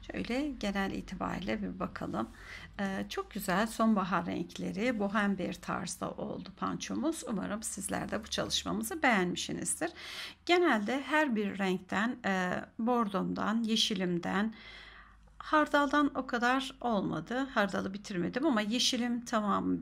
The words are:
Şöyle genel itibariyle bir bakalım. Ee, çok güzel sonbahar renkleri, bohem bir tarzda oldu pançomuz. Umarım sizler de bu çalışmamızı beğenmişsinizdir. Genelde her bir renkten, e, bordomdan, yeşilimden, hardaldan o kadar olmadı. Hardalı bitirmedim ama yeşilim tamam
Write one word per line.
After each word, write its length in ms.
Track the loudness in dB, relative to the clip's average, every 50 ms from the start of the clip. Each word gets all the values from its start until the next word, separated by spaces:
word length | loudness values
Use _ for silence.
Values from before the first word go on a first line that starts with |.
| -12 -6
Şöyle 380 | -6 -6 -4 -2 -2 -2 -2 -2
genel 420 | -4 -2 -2 -2 0 0 -2 -2
itibariyle 680 | -2 -4 -6 -8 -6 -4 -2 -2 -2 -4 -2 -2 -2 -2
bir 180 | -2 -6 -4 -4
bakalım. 500 | -6 -6 -6 -6 -6 -4 -2 -4 -4 -4 -8 -16 -16 -14 -14 -14 -14 -14 -6 -4
Ee, 260 | -4 -2 -2 -4 -4 -4
çok 220 | -4 -6 -6 -6
güzel 360 | -6 -6 -2 0 2 2 2 0
sonbahar 580 | 2 2 4 4 6 4 2 2 0 0 0
renkleri, 760 | 0 -2 -4 -4 -4 -6 -6 -4 -4 -2 0 0 0 2 2
bohem 380 | 0 2 2 2 4 4 2 0
bir 160 | 0 -4 -4
tarzda 580 | -6 -6 -4 -4 -4 -4 -6 -6 -6 -6 -6
oldu 380 | -4 -6 -6 -6 -6 -8 -8 -12 -8 -6
pançomuz. 680 | -4 -4 -4 -4 -4 -4 -4 -2 0 -2 -2 -2 -4 -4
Umarım 360 | -2 -2 -2 -2 -4 -4 -4
sizler 480 | -6 -6 -6 -6 -4 -2 -2 -2 -2
de 120 | -4 -4 -4
bu 40 | -4
çalışmamızı 760 | -4 -4 -2 -2 -2 -2 -2 -2 -2 -2 -2 -4 -4 2 4
beğenmişsinizdir. 880 | 4 4 6 4 2 0 -2 -4 -4 -4 -4 -2 -2 -2 -2 -2 -6 -6 -8 -12 -10 -10 -10 -10 -10 -12 _ _
Genelde 560 | 2 4 6 6 6 4 4 2 0 -2 -2
her 340 | -2 2 2 4 4 4 2
bir 240 | 0 0 -2 0 0
renkten, 580 | 0 2 2 0 -2 -2 0 0 2 0 -2 -2 0
e, 380 | 0 2 2 2 0 0 -2 -4 -8 -6 -2
bordomdan, 840 | 0 2 4 4 2 2 0 0 0 0 0 0 0 0 0 0 2
yeşilimden, 920 | 2 2 2 2 2 2 0 0 0 0 0 0 0 0 0 0 0 -2 -8 -16 -18 -18 -18 -18 -18 -20 -20 -20 -20 -20 -20 -20 -20 -20 -16
hardaldan 760 | -4 4 6 6 6 6 6 4 4 6 6 6 4 4 2
o 120 | 0 -4 -2
kadar 480 | -2 2 4 4 4 2 0 -2 -8 -4
olmadı. 580 | 0 2 2 2 2 2 -2 -2 -4 -2 -2 -2 -2 0 2
Hardalı 400 | 2 2 2 2 -2 -2 -2 -6
bitirmedim 520 | -6 -8 -6 -2 -2 -2 0 0 2 2
ama 160 | 4 4 4
yeşilim 640 | 2 2 2 2 2 2 2 2 0 0 -2 -2 -4
tamam 540 | 0 0 0 2 2 2 2 2 2 0 0